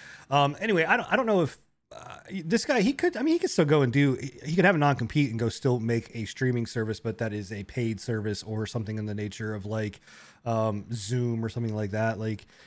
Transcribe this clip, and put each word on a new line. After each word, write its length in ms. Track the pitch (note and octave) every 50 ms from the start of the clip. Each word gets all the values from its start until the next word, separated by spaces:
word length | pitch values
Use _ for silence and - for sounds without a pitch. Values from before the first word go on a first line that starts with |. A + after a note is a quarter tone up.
| - - - - - _
Um, 260 | C3+ C#3+ C#3+ C#3 D3 -
anyway, 240 | G3+ A3+ G3+ E3 D#3+
I 120 | F3 G#3 -
don't, 120 | E3 -
I 60 | F#3+
don't 80 | B3 B3
know 160 | A3 G#3 F#3 D#3+
if, 140 | C3 - - _ _ _ _ _ _ -
uh, 260 | - - - - - - - G3 G3 D#3
this 200 | D#3+ G3 A3 -
guy, 160 | - C#4 A#3+ F#3+
he 100 | B3 C#4
could, 240 | - - F4 F4
I 60 | - B3+
mean, 100 | D#4+ D#4+
he 40 | E4+
could 100 | - C#4
still 160 | - - E3
go 160 | C#3+ D#3 D3+
and 100 | C#3 B2 A2+
do, 220 | C#3+ C#3+ C#3 B2+ -
he, 120 | - C#3 - - -
he 120 | D#3+ D#3+
could 100 | F#3 -
have 80 | G3 F#3+
a 40 | D3+
non-compete 520 | D3 C#3+ C3+ - B2 A2 - D3+ C#3+ A#2+
and 80 | A2 A2+
go 100 | A#2+ A2+
still 300 | - - - C3+ B2 A#2+
make 300 | A2+ A2+ A#2 A#2 A2+ - -
a 120 | A#2 G#2+
streaming 400 | - - - C3 B2+ A#2+ A#2+ A#2
service, 320 | - - A#2+ A2 A2 G#2+ -
but 160 | - A2+ G#2 -
that 140 | A#2 A2 G#2
is 180 | G#2+ G2+ F2+ G#2+
a 100 | G2+ G2
paid 340 | - - B2+ A#2+ A2+ A2+ G2
service 420 | - - A2+ A2 G#2 A2 G2+ - -
or 240 | A2 A2 A2 A2
something 320 | - - A#2 G#2 G2+ A2 A2
in 80 | G#2
the 80 | G#2+ G#2
nature 400 | G#2 G#2 G#2 - - A2 G#2+ G#2+
of, 100 | G2+ G2
like, 360 | G#2 A2 A2 G#2+ G#2 G2 - _ - - - - - - _ _
um, 400 | A#2+ A2+ A2+ A2 A2 G#2 G#2 G2 - A#2+
Zoom 500 | A2+ F#2+ G2+ B2 B2 A#2+ A#2+ A#2 A2+ A2+
or 60 | A2
something 260 | - B2 A#2+ A2+ G#2+
like 180 | G#2+ G#2+ G2 G2+
that. 260 | G#2+ A2 A2+ A2 F#2+
Like, 240 | A2 A2 A2 G2+ - - - - -